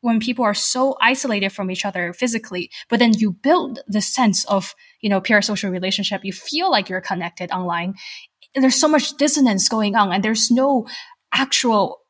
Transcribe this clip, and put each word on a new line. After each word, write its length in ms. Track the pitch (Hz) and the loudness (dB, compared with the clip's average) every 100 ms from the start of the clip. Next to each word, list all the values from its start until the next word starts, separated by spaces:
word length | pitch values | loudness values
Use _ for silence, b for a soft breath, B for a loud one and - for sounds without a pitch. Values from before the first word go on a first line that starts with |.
when 180 | 240 226 | 2 0
people 260 | 226 240 226 | 0 0 0
are 80 | 208 | 0
so 400 | - 254 269 262 | -2 0 0 2
isolated 500 | 226 262 269 208 196 | 2 2 -2 -2 -2
from 180 | - 190 | -4 -6
each 160 | 185 202 | -4 -6
other 280 | 185 175 | -4 -8
physically, 580 | 175 254 233 - 180 175 B B | -2 -2 -2 -6 -10 -10 B B
but 100 | 226 | 2
then 140 | 233 | 4
you 200 | 220 214 | 4 2
build 460 | 175 269 349 285 254 - | 0 2 2 2 -8 -6
this 200 | 208 - | -2 -2
sense 380 | - 240 180 - | 2 2 2 0
of, 280 | 196 185 - b b | -2 -2 -14 b b
you 80 | 214 | -2
know, 100 | 196 | 0
parasocial 520 | 196 214 202 208 202 | 2 2 2 -4 -4
relationship, 500 | 180 185 190 196 196 | -4 -4 -4 -4 -6
you 100 | 190 | -8
feel 380 | 185 - 294 370 | -12 -8 -4 0
like 180 | 254 185 | 0 0
you're 120 | 185 | -6
connected 500 | - 180 165 - 180 | -4 -6 -6 -8 -6
online. 440 | 185 180 170 175 196 B B B _ _ 269 | -4 -4 -4 -4 -8 B B B _ _ 2
There's 240 | 262 - | 2 4
so 80 | 311 | 4
much 300 | 302 - - | 2 0 0
dissonance 520 | 294 302 262 196 - | 2 4 4 4 0
going 260 | 220 208 220 | 2 0 2
on, 160 | 202 | 2
and 120 | 185 | 2
there's 260 | 208 220 - | 0 0 2
no 380 | 240 269 269 220 B B B _ | 2 4 2 -2 B B B _
actual 680 | 233 269 - 247 214 190 - _ | -2 0 0 2 2 0 -4 _